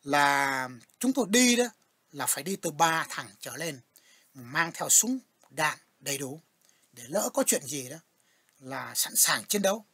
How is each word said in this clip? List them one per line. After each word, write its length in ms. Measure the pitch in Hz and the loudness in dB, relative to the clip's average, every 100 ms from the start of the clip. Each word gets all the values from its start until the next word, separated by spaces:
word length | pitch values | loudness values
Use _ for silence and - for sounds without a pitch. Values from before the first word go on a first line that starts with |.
là 640 | 143 143 143 143 139 131 127 123 _ _ | 2 4 4 4 2 -2 -6 -10 _ _
chúng 140 | 247 | -2
tôi 120 | 269 196 | 0 2
đi 260 | 233 247 240 | 4 6 4
đó 100 | 240 _ _ _ _ | 0 _ _ _ _
là 140 | 143 127 | -8 -4
phải 180 | - | -2
đi 120 | 147 190 | -4 -4
từ 160 | 170 | -6
ba 340 | 147 170 160 160 | 2 2 2 -2
thằng 200 | - 127 - | -8 -12 -14
trở 180 | 139 123 | -14 -8
lên, 220 | 165 135 _ _ _ _ _ | -8 -10 _ _ _ _ _
mang 380 | 139 120 143 165 | -20 -8 -2 -2
theo 160 | - 147 | -4 4
súng, 300 | - 220 262 _ _ _ | 4 4 -2 _ _ _
đạn 280 | 135 151 - _ _ | -2 -2 -2 _ _
đầy 180 | 139 139 | -8 -6
đủ, 240 | 139 151 _ _ _ _ _ | -6 -10 _ _ _ _ _
để 120 | - 120 | -20 -6
lỡ 220 | 180 240 | -2 -2
có 100 | - 269 | 0 2
chuyện 160 | 214 | 0
gì 260 | 127 143 123 | -2 -8 -8
đó 80 | 156 _ _ _ _ _ _ | -14 _ _ _ _ _ _
là 360 | 131 131 120 123 | -12 -10 -8 -4
sẵn 180 | - - | -2 2
sàng 300 | - 139 104 | 2 2 -2
chiến 160 | 208 | 0
đấu. 240 | 196 214 - | 2 0 -6